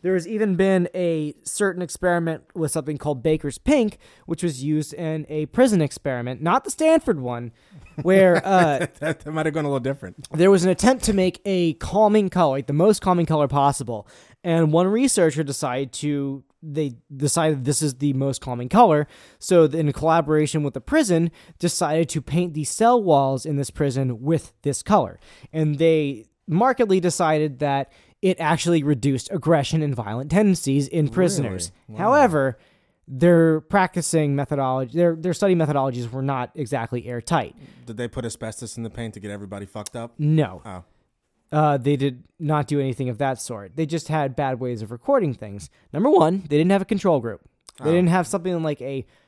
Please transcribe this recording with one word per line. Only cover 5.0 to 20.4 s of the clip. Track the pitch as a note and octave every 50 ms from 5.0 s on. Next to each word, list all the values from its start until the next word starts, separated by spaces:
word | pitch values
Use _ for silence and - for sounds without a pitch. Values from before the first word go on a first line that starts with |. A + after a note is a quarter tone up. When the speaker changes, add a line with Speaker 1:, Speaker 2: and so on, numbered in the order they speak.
| F3 D#3+ D#3 D#3+ D3+ -
Speaker 1:
a | D3+ D3+ D3+ D3
prison | - - B3+ C4+ G#3+ F3+
experiment, | D#3 C#3 - - _ C#3+ C3 B2 A#2+ B2 B2+ A#2
not | D3 E3+ F#3+ C4+ -
the | -
Stanford | - - D#4 D#4+ D#4+ D#4+ - - G#3+ D3
one, | B2+ B2 A#2+ A#2+ A#2+ A#2 - _ _ _ _ D#3 - - - - -
where, | E3+ F#3+ F#3+ F#3+ F#3 F3
Speaker 2:
<laughs> | D#3+ -
Speaker 1:
uh, | - G3 F#3 F3 D#3 C#3+ C3 E3+ - _ -
Speaker 2:
That, | D3 D#3 D3+ -
that | - D3+
might | D#3 D#3 D#3 D#3+
have | D3
gone | D#3+ D3+
a | C#3+
little | C#3 C3+
different. | A#2+ C3 C#3 C3+ - F#2 F2 - - - -
Speaker 1:
there | D#3 E3+ F#3+
was | G3 F#3 E3+
an | F#3
attempt | F3+ - - A#3 C4+ B3 -
to | - G#3
make | F#3+ F#3 F#3 F3+ - _
a | G3+ G3 F3+ F3 E3 D3+
calming | _ - - - G3+ A3 G#3 G#3 G#3+ G#3 F#3
color, | - F3+ F3 D3 C3 C#3
like, | C#3 -
the | C#3+
most | D3+ F3 G#3+ G#3+ -
calming | - G3 F3+ F3 E3+
color | D3+ D#3+ D3+ D3 C3
possible. | C3 D3 C#3 C#3+ C#3 - C3 G#2+ A#2+ G#2+ G#2 _ - - - _ _ _ _
And | F3 E3 E3 E3 D#3
one | D3+ E3 F3+ F#3+
researcher | G#3 A3+ C4 C4+ - - F3+ D#3+ C#3 D3 D#3+
decided | C#3 C#3 - - C3+ B2 C3 C#3 B2+ -
to, | - - D3 D3 C#3+ C#3 C#3 C3+ C#3 - _ _ _ -
they | D#3+ C#3+ D3+ D#3 C#3 A#2+ A#2 _ _ C#3+
decided | C3+ C#3+ C#3+ - E3+ D#3+ D#3+ D#3 C#3 B2+
this | B2+ D3 -
is | D#3 D3 B2+
the | B2+ C#3 D3 C3+
most | C3 C3+ C#3 C3 -
calming | - C3 B2 A#2+ B2 B2+
color. | - G3+ B3 G#3 D#3 D3 D3+ - - - - - _ _
So | - - F#3+ F3 D#3+ D3+
th-, | C3+ E3 D#3
in | D3 C#3
collaboration | - C#3+ D#3+ D#3+ E3+ D#3 D3 D#3 D3+